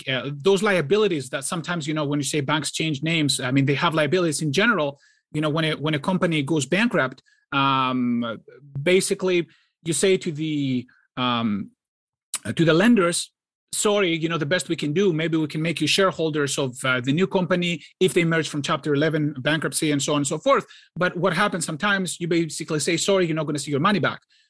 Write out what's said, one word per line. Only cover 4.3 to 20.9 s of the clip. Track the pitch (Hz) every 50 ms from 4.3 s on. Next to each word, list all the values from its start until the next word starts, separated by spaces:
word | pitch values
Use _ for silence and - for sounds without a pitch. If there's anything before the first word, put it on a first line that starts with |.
| 143 -
in | 160 151
general. | 135 180 208 240 220 170 147 139 139 _ _ _ _ _ _ _
You | - 151
know, | 156 156
when | 143 165 160
a, | 156
when | 151 - 139 156 156
a | 139
company | - 190 185 175 - 170 165 151
goes | 139 135 165 156 139
bankrupt, | 135 175 196 233 240 208 165 131 127 - - _ _ _ _ _ _
um, | 143 139 139 139 135 135 131 127 127 127 123 120 120 117 120 117 110 90 - - - - 147 143 139 139
basically | 143 180 180 196 180 - 196 196 185 185 180 175 160 - _ _ _ _ _ _ _
you | 160
say | 156 - - 190 190
to | 185 - 180
the, | 151 147 160 156 151 147 139 135 127 123 123 - _ _ _ _ _
um, | 131 127 123 120 117 117 110 104 98 - - _ _ _ _ _ _ _ _ _ _ _ _ - - -
uh, | 110
to | 120 - 165
the | 160
lenders, | 156 165 196 233 240 202 175 170 170 - - - _ _ _ _ _ _ _ _
"Sorry, | - - - 208 202 208 196 170 165
you | 160 160 160
know, | 170 156
the | 160
best | 143 180 180 - -
we | 165
can | - 165 147
do, | 147 185 208 196
maybe | 160 156 160 170 165
we | 160 156
can | 143 - 160
make | 156 170 156 -
you | 156
shareholders | 143 - - 196 185 - - 160 160 151 151 143 139 - -
of, | 143 127 120 - -
uh, | 131 127 127
the | 123 135
new | 139 170 190
company | 190 - 190 180 151 185 180 175 175 175 160 - - _ _
if | 190 180 -
they | 180
emerge | 170 165 165 165 151 151
from | - 147
Chapter | 139 - 165 143 - 156 143
eleven | 139 156 160 151 156 147 147 147 131
bankruptcy," | 120 147 156 156 175 160 - - 160 151
and | 147 143
so | 135 - 151
on | 143
and | 143
so | - 170 156
forth. | - 269 269 220 - - - - - _